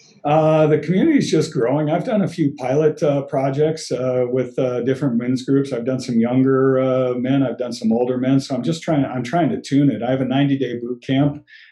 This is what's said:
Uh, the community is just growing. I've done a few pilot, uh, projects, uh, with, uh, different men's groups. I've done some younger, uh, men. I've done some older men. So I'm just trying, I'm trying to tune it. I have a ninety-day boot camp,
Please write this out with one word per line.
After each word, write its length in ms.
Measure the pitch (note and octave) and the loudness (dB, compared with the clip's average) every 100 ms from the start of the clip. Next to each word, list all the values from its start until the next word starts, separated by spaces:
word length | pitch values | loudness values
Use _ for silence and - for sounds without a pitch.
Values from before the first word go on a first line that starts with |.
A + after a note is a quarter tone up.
| _ _ | _ _
Uh, 440 | D3 D#3 D#3 D#3 D3+ | 0 2 4 4 4
the 120 | - | 2
community 380 | D#3+ F#3+ D#4+ C#4 | 2 2 4 4
is 140 | - | 2
just 220 | D#3+ - | 0 0
growing. 360 | C3+ A#2 D3 D3+ | -2 0 0 0
I've 140 | E3+ | -2
done 180 | B3+ G#3 | 0 0
a 60 | E3 | 0
few 260 | - C#3+ - | 0 -2 -2
pilot, 460 | B2+ D3 D#3 - | -2 2 2 2
uh, 220 | D#3 F3+ | 0 0
projects, 680 | - C#3 C#3 C3+ D#3 D#3+ - | -2 -2 -2 0 0 -2 -6
uh, 340 | B2 B2+ B2+ B2 | -4 -2 0 0
with, 280 | C3 A#2+ - | -2 -2 -2
uh, 220 | B2+ B2 | -2 -2
different 360 | A#2 C3+ C#3+ A#2 | -2 -2 -2 -2
men's 260 | A#2+ B2+ | -2 -2
groups. 280 | C#3 C#3 C3+ | 0 0 0
I've 140 | A#2+ A#2+ | -4 -4
done 140 | B2+ | -4
some 200 | - A#2 | -2 0
younger, 600 | A#2 B2+ C3 C3 C3+ C3 | 2 2 2 4 2 2
uh, 340 | C3 C3 B2+ B2 | 2 0 0 -2
men. 260 | B2 C#3 | 0 0
I've 160 | B2 A2 | 0 -4
done 140 | B2 | -8
some 200 | A#2 A2 | -4 -2
older 260 | A2+ B2 B2 | 0 0 0
men. 220 | C3 C3+ | 0 0
So 140 | - | 0
I'm 100 | B2+ | -4
just 200 | D#3 D#3+ | -4 -4
trying, 220 | - D3 C3+ | -2 0 0
I'm 180 | A#2+ | -4
trying 260 | - F3 C#3 | -2 0 0
to 120 | G#2 | -2
tune 280 | - C#3 C#3+ | -2 2 2
it. 140 | G#2 | 2
I 80 | A#2+ | -2
have 100 | C3 | -2
a 40 | B2+ | 0
ninety-day 540 | C3+ C#3+ C3+ B2 A#2+ | 0 2 0 -2 -6
boot 220 | A#2+ B2 | -8 -8
camp, 420 | - C3+ D4 - - - - | -2 0 0 -2 -14 -20 -8